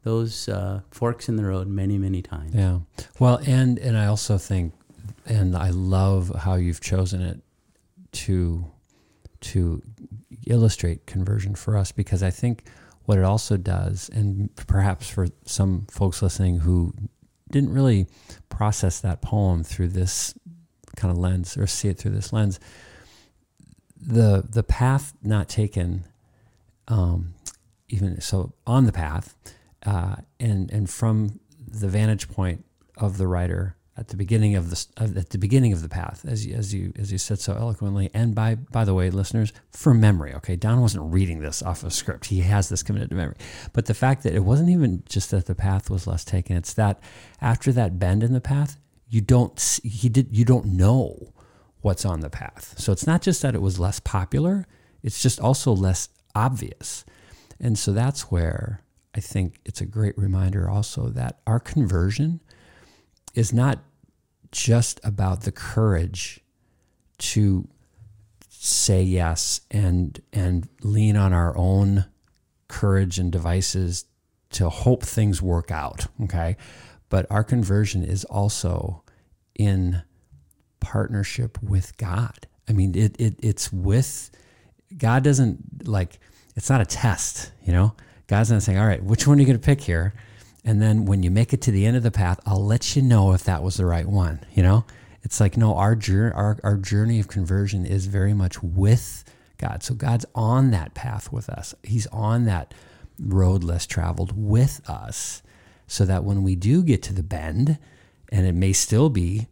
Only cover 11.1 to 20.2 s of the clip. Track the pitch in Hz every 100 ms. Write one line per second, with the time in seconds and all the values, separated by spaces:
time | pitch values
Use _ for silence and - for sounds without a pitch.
11.1 | 95 92 104 98 101 - 107 98 - 101
12.1 | 92 95 92 120 117 - - - _ -
13.1 | 101 92 107 - 101 95 92 92 95 -
14.1 | 110 104 98 101 - - 98 98 92 -
15.1 | - 90 - - - 98 92 101 - 98
16.1 | - 95 - 92 87 80 90 85 - -
17.1 | _ _ _ - 139 143 110 135 104 92
18.1 | _ _ - - - 107 107 95 - 92
19.1 | 87 - 104 98 87 82 - 90 92 90
20.1 | -